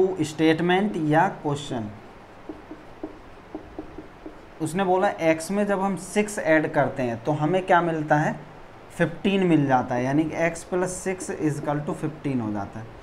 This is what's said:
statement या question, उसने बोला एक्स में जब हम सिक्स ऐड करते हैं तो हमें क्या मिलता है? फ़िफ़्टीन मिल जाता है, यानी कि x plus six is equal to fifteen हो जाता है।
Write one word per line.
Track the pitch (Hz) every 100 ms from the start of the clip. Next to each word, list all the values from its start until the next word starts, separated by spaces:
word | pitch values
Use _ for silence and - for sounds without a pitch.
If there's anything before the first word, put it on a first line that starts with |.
| 185 185 151
statement | - 160 160 170 185 208 180 151
या | 151 190 -
question, | 151 143 - 127 104 104 - - - - - - - - - - - - - - - - - - - - - - - - - -
उसने | 156 170
बोला | 185 185 202
एक्स | - 165 160 -
में | 196 202
जब | 196
हम | 196 180
सिक्स | - 208 208 -
ऐड | - 156 151
करते | 151 131 135
हैं | 123 117
तो | -
हमें | 143 156 185 185
क्या | 175
मिलता | 170 160 151 151
है? | 170 233 - - - - - -
फ़िफ़्टीन | 160 - 202 196
मिल | 180 160 139
जाता | 127 123 123
है, |
यानी | 127 143
कि | 160 104 165
x | 160 -
plus | 185 180 -
six | 190 185 - -
is | 156 143
equal | 151 147
to | 147 160
fifteen | 156 - 147 127
हो | 110
जाता | 104 98 110
है। | 113 -